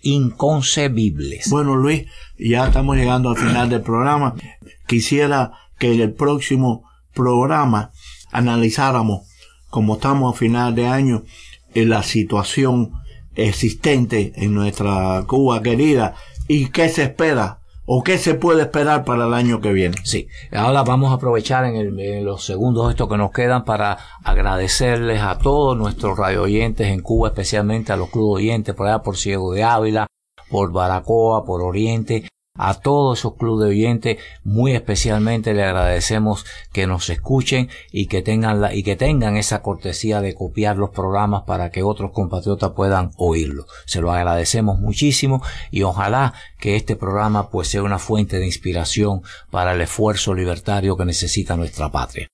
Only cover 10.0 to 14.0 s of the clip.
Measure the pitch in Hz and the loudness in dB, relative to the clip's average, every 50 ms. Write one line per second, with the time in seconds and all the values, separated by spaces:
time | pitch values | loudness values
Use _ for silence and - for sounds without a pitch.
10 | - 135 139 139 131 123 120 - 123 113 117 120 123 123 117 113 120 120 127 135 | 0 0 0 2 2 0 0 0 0 0 2 2 0 0 0 0 0 2 2 2
11 | 139 135 120 107 - - - - - - - - _ _ - 113 113 113 113 107 | 2 2 2 0 -4 -8 -20 -20 -20 -20 -20 -20 _ _ 0 2 4 4 4 2
12 | 101 - - 110 104 107 127 104 98 - - - 135 131 123 123 117 107 - - | 0 0 0 0 0 2 0 -2 -2 -2 0 0 2 2 2 2 0 0 -4 -10
13 | - - - - - - - - 110 107 101 - - 113 95 - - 156 147 131 | -12 -12 -16 -18 -20 -14 -4 -2 0 0 0 0 0 -2 -2 0 0 2 2 2